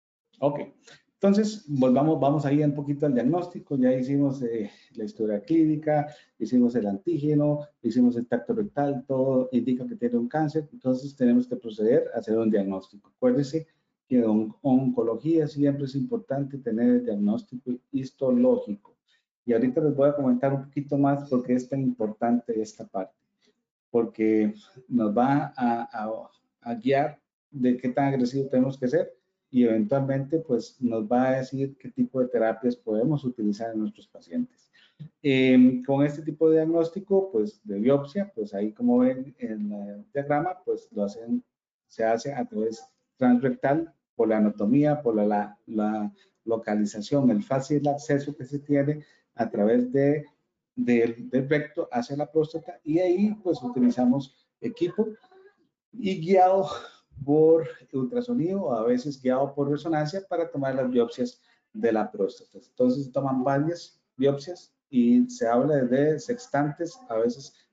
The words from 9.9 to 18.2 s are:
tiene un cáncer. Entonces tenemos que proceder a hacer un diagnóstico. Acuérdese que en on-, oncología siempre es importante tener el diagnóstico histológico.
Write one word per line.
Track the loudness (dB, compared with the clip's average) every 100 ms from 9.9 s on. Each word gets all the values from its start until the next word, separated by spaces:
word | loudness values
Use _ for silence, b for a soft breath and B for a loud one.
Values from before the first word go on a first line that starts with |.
| -6
tiene | -2 -2
un | -2
cáncer. | -2 -2 -2 -6
Entonces | -6 -2 -2 -4 0
tenemos | 4 4 2
que | -6
proceder | -8 -2 2 2 0
a | -4
hacer | -2 0
un | 2
diagnóstico. | 2 0 -6 -10 -20 _ _
Acuérdese | 2 2 0 -4 -8 _ _ _ _
que | 0
en | 2
on-, | 0 -2 -4
oncología | 2 2 2 0 -2 -2 0 0 0
siempre | 0 0 0 -4
es | -4
importante | -4 -6 -4 -6 -4 -6
tener | -4 0 2
el | 2 0
diagnóstico | 0 0 0 -6 -14 -10 -12 -8
histológico. | -6 -6 -4